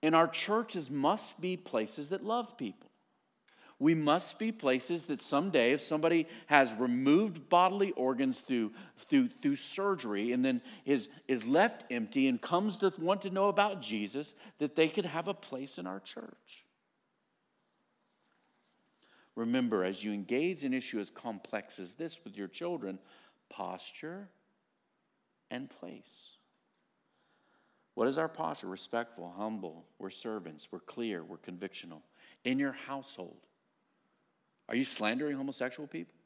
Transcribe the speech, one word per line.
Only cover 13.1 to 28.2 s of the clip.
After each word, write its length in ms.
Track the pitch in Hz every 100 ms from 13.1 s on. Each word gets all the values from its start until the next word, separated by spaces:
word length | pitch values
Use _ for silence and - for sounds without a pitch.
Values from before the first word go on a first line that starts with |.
| 196
to 80 | 196
know 160 | 190 202
about 340 | 190 208 196
Jesus, 540 | 120 110 104 135 151 - - -
that 160 | 147 147
they 120 | 160
could 200 | 156 175
have 200 | 156 170
a 60 |
place 460 | 196 - 131 139 -
in 80 | 180
our 120 | 190
church. 640 | - - - - _ - _ _ _ _ _ _ _ _ _ _ _ _ _ _ _ _ _ _ _ _ _ _ _ _ _ _ _ -
Remember, 480 | 117 123 123 107
as 200 | 92 98
you 100 | 104
engage 500 | 104 92 120 165 175
an 100 | 139
issue 260 | 127 123 110
as 100 | 98
complex 680 | - 120 101 - 107 98 -
as 160 | 90 92
this 280 | 160 160
with 140 | - 104
your 100 | 98
children, 520 | - 170 170 98 95 - - - _ _
posture 800 | - 92 92 - - 151 180 202 _ _ _ _ _ _ _ _ _ _ _ _
and 180 | 123 135
place. 600 | - 87 - - - - _ _ _ _ _ _ _ _ _ _ _ _ _ _ _ _ -
What 120 | 117
is 80 |
our 100 | 139